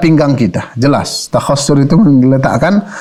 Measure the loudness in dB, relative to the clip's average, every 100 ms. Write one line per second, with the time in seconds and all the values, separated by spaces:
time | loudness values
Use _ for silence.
0 | 2 2 2 0 -2 -4 -8 -4 0 0
1 | -2 -10 -4 -4 -2 -2 0 0 2 2
2 | 4 4 2 2 0 0 0 -2 -4 -10